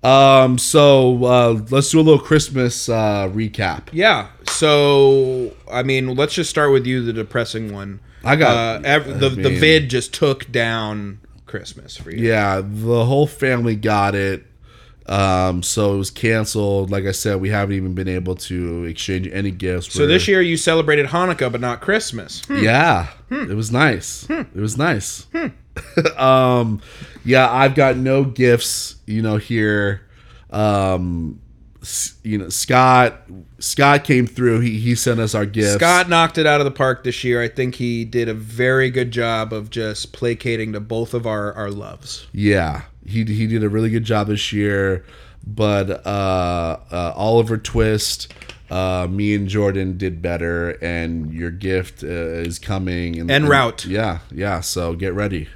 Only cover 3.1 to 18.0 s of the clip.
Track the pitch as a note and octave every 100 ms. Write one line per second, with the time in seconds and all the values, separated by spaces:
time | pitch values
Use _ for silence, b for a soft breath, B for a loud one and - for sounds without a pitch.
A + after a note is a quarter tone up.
3.1 | G2+ F#2+ G2+ A2 - F#2+ - - D#3+ G#3+
4.1 | D3+ G2 - - - D#3 D3 C#3+ C#3 C#3
5.1 | C3+ C3 B2+ A#2+ - - A#2+ C3 C3+ B2+
6.1 | B2+ D3 - D#3+ - D3 C3+ B2 B2+ A#2
7.1 | A2+ G#2 B2 A2+ A2+ A2 G2+ G2 G2 b
8.1 | b B2 D3 C#3 A#2 A2+ A2+ C3+ D3 C3+
9.1 | C3+ C3+ B2+ F#2 F#2 D#3 D#3+ C#3 B2 -
10.1 | - D3 C#3 - A#2+ A#2 A2+ G#2+ G#2 G2+
11.1 | G2 - - - G#2 F2+ - - - -
12.1 | G2+ A2+ A2 G2+ F#2+ G2 G#2 A2+ A#2+ A#2
13.1 | C#3 D3 - C3+ B2 A#2 G#2+ A2 G#2 G2+
14.1 | G2+ G2 F#2+ - _ b b b b -
15.1 | G2+ G2 F#2 F#2 F2+ F2+ - G#2 G2 G2
16.1 | - A#2 A2+ G#2+ A2 G2+ G2 F#2+ G2 G2
17.1 | F#2+ G#2+ G2 F#2+ G#2 G2 G2 F#2 F2+